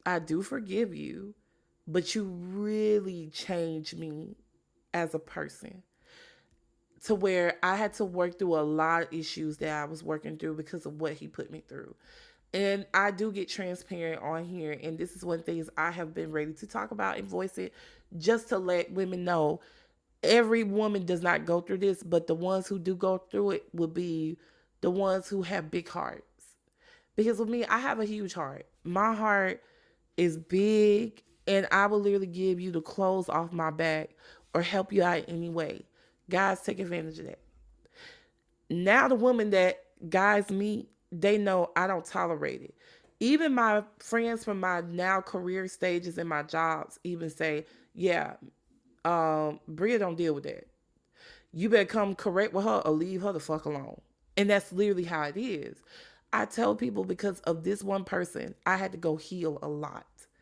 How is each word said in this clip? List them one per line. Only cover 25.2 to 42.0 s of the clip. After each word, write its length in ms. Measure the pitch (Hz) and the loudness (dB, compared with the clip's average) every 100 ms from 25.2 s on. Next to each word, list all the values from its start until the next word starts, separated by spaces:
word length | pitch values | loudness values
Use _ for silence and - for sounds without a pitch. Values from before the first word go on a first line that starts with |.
| 185 | -2
who 140 | 196 | -4
have 280 | 175 190 156 | -2 -4 -4
big 180 | 175 170 | -6 -6
hearts. 360 | 175 - - - _ - _ _ _ _ - _ | -6 -6 -8 -16 _ -20 _ _ _ _ -20 _
Because 240 | - 220 214 | 0 2 2
with 100 | 226 | 0
me, 160 | 240 226 | -2 0
I 120 | 226 | 0
have 220 | 269 226 | 0 -2
a 40 | |
huge 300 | 214 214 190 | -2 -4 -6
heart. 320 | 180 139 143 - _ | -6 -6 -8 -16 _
My 320 | - 180 214 | -4 2 2
heart 480 | 220 220 202 190 185 - _ _ _ _ - | 2 2 4 2 -2 -10 _ _ _ _ 2
is 200 | 175 160 | 2 2
big, 840 | 160 185 208 214 208 208 226 - _ _ - | 0 2 6 8 8 6 2 -6 _ _ 0
and 220 | 196 190 | 2 4
I 160 | 196 202 | 4 4
will 140 | 208 | 4
literally 260 | 202 202 185 | 4 2 0
give 340 | 175 190 180 | 0 0 0
you 120 | 185 | -2
the 100 | 170 | -4
clothes 460 | 156 - 190 190 180 | -4 0 2 2 0
off 240 | 156 170 | -2 -2
my 180 | 170 160 | -2 -2
back 400 | 156 165 156 156 - - - _ | 0 0 0 -4 -12 -20 -20 _
or 60 | - | -2
help 320 | 170 196 190 | 0 0 2
you 120 | 202 | 4
out 140 | 175 170 | 4 2
in 180 | - 170 | -2 -6
any 120 | 170 | -4
way. 360 | 165 151 - - _ _ _ - | -4 -4 -6 -14 _ _ _ -2
Guys, 340 | 175 196 185 | 2 2 0
take 180 | - 190 | -2 -6
advantage 380 | 185 175 160 160 | -4 -6 -6 -10
of 60 | 160 | -14
that. 120 | - _ _ - _ _ - - - _ _ _ _ - | -14 _ _ -20 _ _ -20 -20 -20 _ _ _ _ -6
Now 380 | 170 180 233 262 | 0 4 6 6
the 80 | |
women 360 | 247 247 240 214 | 6 4 4 4
that 340 | 196 185 185 - _ 170 | 6 4 2 -8 _ -2
guys 420 | 185 196 208 202 | 4 6 4 2
meet, 380 | 196 208 208 - _ _ | -2 -2 -4 -6 _ _
they 260 | 170 196 208 | 0 2 4
know 320 | 202 185 175 | 4 2 2
I 120 | - 185 | 2 0
don't 180 | 185 | 0